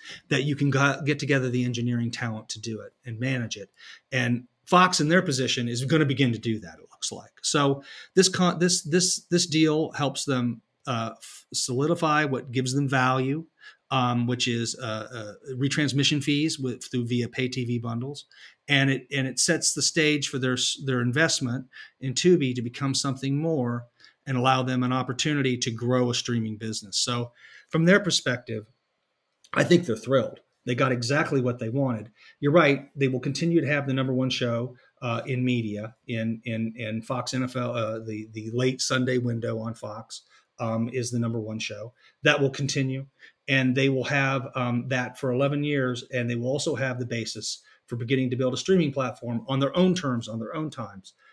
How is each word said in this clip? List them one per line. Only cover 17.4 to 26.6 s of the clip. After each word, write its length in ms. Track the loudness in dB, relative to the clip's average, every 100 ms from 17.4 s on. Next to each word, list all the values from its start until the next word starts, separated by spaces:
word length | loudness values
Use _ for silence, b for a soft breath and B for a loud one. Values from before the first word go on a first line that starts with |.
| -4
T 160 | -2
V 140 | -4 -4
bundles, 480 | -4 -6 -8 -12 -18 B B B 0
and 220 | 4 4
it, 160 | 2 -2
and 140 | -2 -2
it 140 | 0
sets 340 | 2 2 0
the 80 | 0
stage 460 | 0 4 4 2 0
for 100 | -2
their 160 | 0
s-, 260 | 0 0 -2 -2
their 140 | 0
investment 640 | 2 4 2 2 -2 -4 -8 B B B
in 140 | -6
Tubi 400 | 2 6 6 4
to 80 | 0
become 320 | -4 -4 -2
something 420 | -2 -2 -2 -2 0
more 500 | 0 0 -2 -4 -8 b b b -4
and 100 | 2
allow 260 | 4 4
them 220 | 2 0
an 80 | 0
opportunity 640 | 0 -2 -2 0 0 0 0
to 140 | -4
grow 380 | -4 0 2 2
a 40 |
streaming 420 | 0 -2 -2 -2
business. 400 | -6